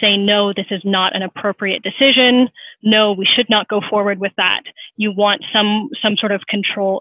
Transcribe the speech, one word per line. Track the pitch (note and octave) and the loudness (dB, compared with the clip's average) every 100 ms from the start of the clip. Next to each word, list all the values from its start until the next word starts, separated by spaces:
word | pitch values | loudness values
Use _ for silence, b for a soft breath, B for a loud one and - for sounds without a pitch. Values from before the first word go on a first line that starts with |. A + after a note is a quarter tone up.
say, | G#3+ G3+ | 0 2
"No, | G3+ G#3 G3+ | 2 2 2
this | G3 F#3+ | -2 -6
is | F#3+ | -6
not | G3 G3 F#3 | -2 0 0
an | - | -2
appropriate | F#3 - G#3 F#3+ G3 - | -6 -6 -6 -4 -4 -4
decision. | F#3+ - C4+ C4 B3+ B3 B3+ B B B | -6 2 4 4 4 4 2 B B B
No, | G#3+ G#3+ G#3+ | 2 4 2
we | F#3+ | 2
should | G3 G3 A#3+ | 0 0 2
not | G#3+ F#3+ | 0 0
go | G#3+ | -4
forward | - G#3+ G3+ G3 | -2 -2 0 -2
with | G3 - | -4 -2
that." | F#3 G3+ - B B - | -2 -2 -6 B B -6
You | G#3+ | -4
want | F#3+ G3+ G3+ - | 0 2 0 -2
some, | A3 G#3 G#3+ G#3+ - | 0 0 0 -4 -4
some | G#3+ G#3 | -2 -2
sort | A3 | -2
of | G3 - | -4 -4
control | G3+ F#3+ - G3 F#3+ | -4 -4 -2 -2 -2